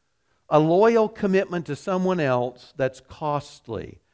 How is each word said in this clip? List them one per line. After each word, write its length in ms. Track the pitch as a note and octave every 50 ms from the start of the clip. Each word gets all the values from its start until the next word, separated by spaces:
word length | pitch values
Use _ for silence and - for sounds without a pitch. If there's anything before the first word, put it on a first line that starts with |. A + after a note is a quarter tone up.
| _ _ _ _ _ _ _ _ _ -
a 120 | D#3+ D3+
loyal 480 | D#3 D#3+ E3+ F#3+ G#3+ A#3 A#3 A3 G#3+ G#3
commitment 580 | - - G#3 G3 F#3+ F#3+ G3+ - F3+ F3 C#3+
to 100 | - C#3+
someone 440 | - - G3+ F#3 F#3 F#3 F#3 F#3 F3
else 540 | D3 C3+ B2+ B2 A#2+ B2+ B2+ - - - _
that's 240 | C#3+ C3 C3 C#3+ -
costly? 1000 | - _ - - D#3+ D3 D3 C#3+ C#3 - - - _ - A2 F2 E2 - - - _ _